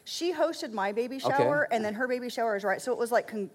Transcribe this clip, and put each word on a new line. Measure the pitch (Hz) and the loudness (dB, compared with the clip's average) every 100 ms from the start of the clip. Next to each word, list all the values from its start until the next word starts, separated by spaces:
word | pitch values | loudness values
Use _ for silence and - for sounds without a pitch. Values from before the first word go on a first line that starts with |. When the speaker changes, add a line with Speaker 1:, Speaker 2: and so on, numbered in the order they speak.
Speaker 1:
She | - - 339 | -10 -4 -2
hosted | 311 330 320 285 | 0 0 0 -6
my | 214 202 | -2 0
baby | 208 240 269 | 0 -2 -2
Speaker 2:
Okay. | 254 | 2
Speaker 1:
shower, | 269 247 294 - | 4 4 4 2
and | 226 | 2
then | 208 | 0
her | 208 262 | -2 -2
baby | 247 247 | -2 -4
shower | - 226 | -2 0
is | 202 | 0
right. | 202 190 | 0 0
So | 254 | 0
it | 240 | -2
was, | 233 | 2
like, | 226 - | 2 2
con- | 214 196 | -6 -6